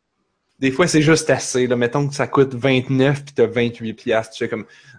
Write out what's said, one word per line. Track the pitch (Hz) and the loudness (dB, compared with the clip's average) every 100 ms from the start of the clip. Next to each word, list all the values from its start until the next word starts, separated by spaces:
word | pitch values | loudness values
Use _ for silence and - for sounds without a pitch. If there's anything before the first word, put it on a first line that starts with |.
| _ _ _ _ _ - | _ _ _ _ _ -4
des | 131 | -2
fois, | 131 175 | 2 2
c'est | 156 | 4
juste | 151 160 - | 4 2 2
assez, | 131 - 127 123 | -2 0 -2 0
là. | 120 | 0
Mettons | 120 147 143 | 0 -2 -4
que | |
ça | 143 120 | -4 -2
coûte | 143 135 | 2 2
vingt-neuf | 123 135 131 127 131 135 143 | 0 0 0 0 2 2 0
puis | - | -6
t'as | - 110 | 0 0
vingt-huit | 123 120 113 110 | 2 -2 -4 -10
piastres. | 107 120 110 113 - | -8 -2 -2 -2 -8
Tu | |
fais | 117 | -8
comme, « | 110 - - _ | -8 -12 -20 _